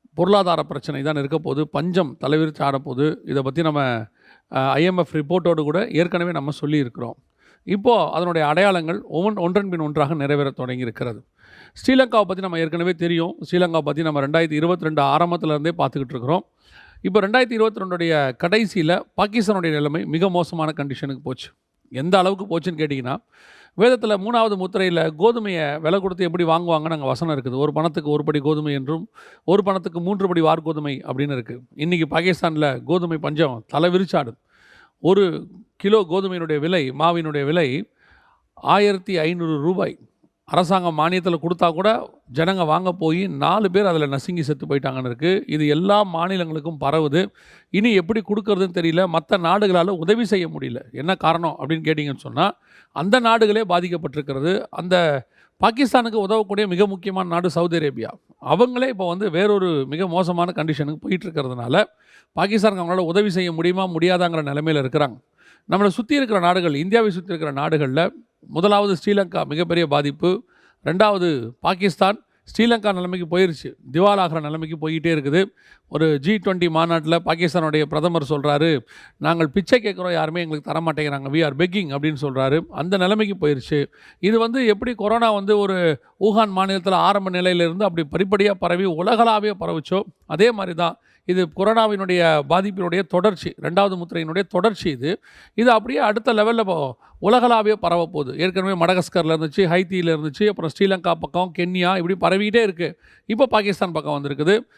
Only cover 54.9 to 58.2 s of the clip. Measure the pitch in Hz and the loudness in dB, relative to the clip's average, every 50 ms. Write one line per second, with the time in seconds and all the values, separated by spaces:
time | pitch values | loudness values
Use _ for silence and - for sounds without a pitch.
54.9 | 185 180 170 156 143 131 - _ _ _ _ _ _ - - 226 226 247 285 220 | 2 4 4 4 0 -2 -4 _ _ _ _ _ _ 0 0 0 2 2 2 2
55.9 | - 254 233 226 214 220 196 190 220 220 220 190 202 196 214 196 180 175 208 196 | 4 2 2 2 -2 -2 0 0 0 0 0 0 -2 -2 -2 0 2 2 2 2
56.9 | 196 180 180 196 190 190 185 175 170 175 180 180 135 170 175 175 170 170 156 143 | 0 -4 -6 -6 -4 -4 -4 -2 -2 -2 -2 0 0 0 0 0 0 0 -2 -2
57.9 | 135 113 110 - - - | -4 -6 -10 -10 -12 -16